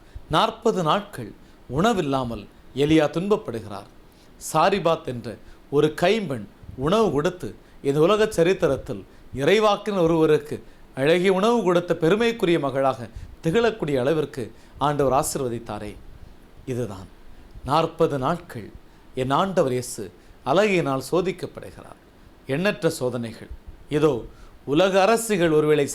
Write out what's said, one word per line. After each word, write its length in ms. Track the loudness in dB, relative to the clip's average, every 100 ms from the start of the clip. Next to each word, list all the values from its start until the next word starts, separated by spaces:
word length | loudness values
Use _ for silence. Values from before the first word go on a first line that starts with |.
| -20 -18 -2
நாற்பது 540 | 0 0 0 -2 0
நாட்கள் 480 | 2 0 -2 -12 -14 -14 -20 -20 -8 0
உணவில்லாமல் 720 | 0 2 0 -2 -4 -8 -12 -20 -10 0
எலியா 340 | 4 4 4
துன்பப்படுகிறார். 800 | 0 -2 -2 -2 -10 -10 -14 -16 -20 -20 -20 -20 -18 -4
சாரிபாத் 520 | 2 2 2 0 -2 -4
என்ற 300 | -10 -10 -14 -18 -20 -4
ஒரு 220 | 2 2 2
கைம்பெண் 440 | 0 2 -2 -6 -10 -18 -18 -6
உணவு 360 | 0 2 2
கொடுத்து 440 | 0 -2 -4 -12 -14 -20 -8
இந்த 180 | -2 2
உலக 260 | 4 4 2
சரித்திரத்தில் 800 | 2 2 2 0 0 -6 -12 -12 -20 -14 -4
இறைவாக்கின் 640 | 2 4 4 2 -2 0
ஒருவருக்கு 680 | 2 4 4 4 0 -12 -12 -20 -14 -2
அழகிய 380 | 2 2 2
உணவு 300 | 2 2 2
கொடுத்த 320 | 2 2 2 0
பெருமைக்குரிய 640 | 2 2 0 0 0 0
மகளாக 500 | 0 0 0 -2 -6 -14 -18 -6
திகழக்கூடிய 520 | -2 2 2 0 -2 0
அளவிற்கு 560 | 0 0 -2 -6 -12 -14 -16 -2
ஆண்டவர் 480 | 0 2 2 2 0
ஆசீர்வதித்தாரே. 720 | -2 -4 -6 -8 -10 -10 -14 -18 -20 -20 -20 -20 -18 -8
இதுதான் 420 | -6 -6 -10 -16 -20 -20 -20 -20 -14 -2
நாற்பது 520 | 0 0 0 0 0
நாட்கள் 540 | -2 -4 -8 -14 -14 -18 -20 -20 -12 -4
என் 140 | 0
ஆண்டவர் 420 | 0 0 2 2
இயேசு 400 | 0 -6 -10 -12 -14 -20 -10 0
அழகியினால் 560 | 2 4 2 0 -2 -2
சோதிக்கப்படுகிறார். 880 | -2 -2 -4 -10 -14 -18 -18 -20 -20 -20 -20 -20 -16 -6
எண்ணற்ற 420 | -2 -2 0 -2
சோதனைகள். 580 | 0 -4 -4 -8 -10 -16 -18 -18 -18 -4
இதோ 360 | 2 2 2 -6 -18 -20 -14 -2
உலக 360 | 2 4 4
அரசுகள் 500 | 4 2 2 0 4
ஒருவேளை 380 | 4 4 4 2